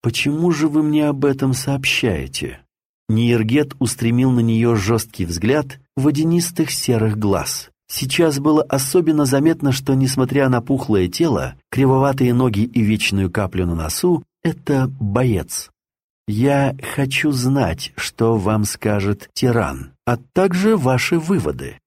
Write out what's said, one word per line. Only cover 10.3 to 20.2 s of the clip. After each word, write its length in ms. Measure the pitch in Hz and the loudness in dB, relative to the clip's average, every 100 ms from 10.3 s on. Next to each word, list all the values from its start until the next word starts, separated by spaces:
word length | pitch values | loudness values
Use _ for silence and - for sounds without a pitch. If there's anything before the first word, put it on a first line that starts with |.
| 135 135 | 2 2
на 120 | 123 | 2
пухлое 460 | 120 135 - 104 90 | 0 -4 2 0 0
тело, 480 | - 165 104 65 - _ | 0 0 0 -4 -10 _
кривоватые 640 | - 135 135 139 135 127 | 0 2 4 2 2 2
ноги 300 | 120 127 101 107 | 4 2 0 0
и 160 | 123 | 0
вечную 500 | 107 107 - 98 95 | 2 0 0 0 -2
каплю 340 | 85 95 90 90 | -2 -2 -2 -2
на 100 | 82 | -2
носу, 480 | 78 - 180 170 - _ | -4 -2 0 0 -4 _
это 480 | 165 151 - 139 131 - | -6 -6 -2 0 0 -2
боец. 720 | 104 104 127 98 - - - _ _ _ _ _ - | -2 0 0 0 -4 -10 -12 _ _ _ _ _ -6
«Я 460 | 104 135 139 139 135 - | 0 2 2 0 -4 -8
хочу 380 | - 135 135 156 | -4 -2 0 0
знать, 600 | 135 123 139 98 80 - - | 0 0 0 0 -2 -8 -10
что 400 | - - 113 113 | -10 0 0 2
вам 300 | 95 107 104 | 0 0 -2
скажет 640 | - 107 104 98 101 - | -4 -2 -2 -2 -4 -8
тиран, 600 | - 127 117 82 67 67 _ - | -2 0 2 0 -6 -12 _ -4
а 120 | |
также 580 | 123 | -4